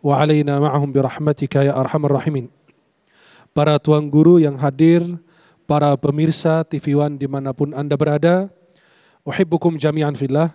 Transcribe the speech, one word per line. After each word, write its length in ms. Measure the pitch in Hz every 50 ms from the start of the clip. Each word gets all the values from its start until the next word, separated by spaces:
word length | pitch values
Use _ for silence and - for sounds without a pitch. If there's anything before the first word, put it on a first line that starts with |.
وعلينا 580 | - 147 139 135 151 151 151 151 143 143 143 139
معهم 320 | 147 151 131 147 143 139
برحمتك 600 | 131 135 131 131 - - 151 151 147 - 143 131 -
يا 160 | 147 139 139 139 131
أرحم 220 | 131 - - 151 147
الراحمين. 400 | 139 143 131 - 156 147 135 120 - _ _ _ _ _ _ _ _ _ _ _ _ _ _ _ - - - _ _ _
Para 240 | 151 147 151 151 143
tuan 320 | _ 151 151 151 151 147
guru 240 | - 151 156 170 175
yang 240 | 175 156 143 139 131
hadir, 400 | 143 139 135 131 160 165 170 170 170 175 175 165 _ _ _ _ _ _ _ _ _
para 320 | - 151 147 147 147 143
pemirsa 640 | 135 - 147 143 151 156 160 160 - - 165 160 160 160 _
T 80 | -
V 240 | 143 - 151 143 143
One 160 | 147 147 147
dimanapun 560 | 135 139 135 135 139 135 135 131 - 147 143
Anda 240 | 156 139 143 147 147
berada, 560 | 135 151 151 147 147 147 165 175 185 196 196 _ _ _ _ _ _ _ _ _ _ _ _ _ _ _
uhibbukum 560 | 147 - - 190 160 165 160 - 175 165 151
jami'an 320 | 143 156 151 156 151 147
fillah. 400 | 143 - 139 131 135 147 165 165